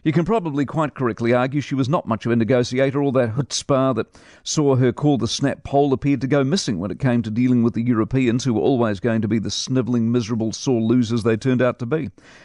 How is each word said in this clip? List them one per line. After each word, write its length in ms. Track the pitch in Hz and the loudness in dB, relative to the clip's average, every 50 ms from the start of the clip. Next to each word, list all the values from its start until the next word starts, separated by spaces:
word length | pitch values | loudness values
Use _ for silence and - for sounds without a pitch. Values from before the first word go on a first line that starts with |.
| - | -2
You 100 | 160 135 | 0 0
can 100 | 170 165 | 2 2
probably 400 | 175 220 220 175 160 139 143 139 | 2 0 0 0 -2 -2 -4 -4
quite 300 | 117 - 160 151 127 - | -2 -2 -2 -2 -2 -2
correctly 400 | - 135 117 104 - 117 117 123 | -2 -2 -2 -2 0 0 2 2
argue 260 | 123 127 135 127 143 | 2 2 0 -2 -4
she 140 | 131 - 143 | -4 -2 -2
was 160 | 131 135 113 | -2 0 0
not 180 | 165 - - | 0 -2 -2
much 180 | 98 113 107 - | -2 -4 -2 0
of 60 | 117 | 0
a 40 | 120 | 2
negotiator. 640 | 117 113 104 131 123 123 - 127 127 135 139 131 143 | 2 2 2 2 2 0 0 0 0 0 0 0 0
All 100 | 143 143 123 | 0 0 2
that 220 | 131 123 110 107 | 2 0 0 -2
chutzpah 600 | 135 139 - - - - - 143 131 131 135 123 | -4 -4 -4 -6 -6 -2 0 0 2 2 0 0
that 200 | 107 - - - - - - - - - | -2 -4 -6 -10 -20 -20 -20 -20 -16 -12
saw 320 | - - 160 147 139 135 | -6 -2 0 2 4 4
her 180 | 123 131 123 113 | 4 4 2 2
call 240 | - 147 147 143 | 2 2 2 2
the 100 | 107 113 | 2 0
snap 360 | 113 - - 135 135 - - - | -2 -2 -2 -2 -2 -2 -4 -6
poll 280 | - 143 143 147 143 | -2 2 2 2 2
appeared 300 | 131 - - 139 143 127 | 2 0 0 0 0 0
to 60 | 131 | 0
go 160 | 127 143 143 135 | 0 0 0 2
missing 340 | 135 170 190 - - 107 82 | 0 0 -2 -2 -2 -4 -4
when 120 | 92 104 | -4 -6
it 80 | - - | -6 -2
came 240 | 131 127 120 120 113 | 0 0 0 0 -2
to 80 | 113 | -2
dealing 320 | 107 117 127 127 123 120 113 | -2 0 2 2 4 4 2
with 100 | 117 95 | 2 0
the 80 | 113 | 0
Europeans, 600 | 117 127 120 107 107 - 131 135 131 117 110 127 - | -2 0 0 0 0 0 0 0 0 2 0 0 0
who 100 | 135 110 | 0 0
were 80 | 104 | 0
always 380 | 76 120 139 117 120 107 104 95 | 2 2 2 2 0 0 -2 -2
going 220 | - 120 113 113 | -2 -2 0 0
to 60 | 107 | 0
be 120 | 101 117 113 | 0 0 -2
the 100 | 98 104 | -2 -4
snivelling, 640 | - - - - 127 131 110 113 123 120 113 113 | -6 -6 -4 -2 -2 -2 0 0 0 0 0 0
miserable, 400 | 120 123 110 101 123 107 113 110 | 0 0 0 -2 -2 -2 -2 -4
sore 280 | 95 - - 139 127 113 | -6 -4 -2 0 0 2
losers 420 | 113 113 120 127 120 107 117 117 95 | 2 2 2 2 2 0 0 0 0
they 120 | 117 113 | 0 0
turned 280 | 110 - 131 127 123 127 | 0 0 0 0 2 2
out 160 | 123 117 - | 0 0 -2
to 80 | 123 | -4
be. 240 | 117 151 160 175 196 - _ - - - - | -4 -4 -4 -4 -6 -12 _ -20 -20 -20 -20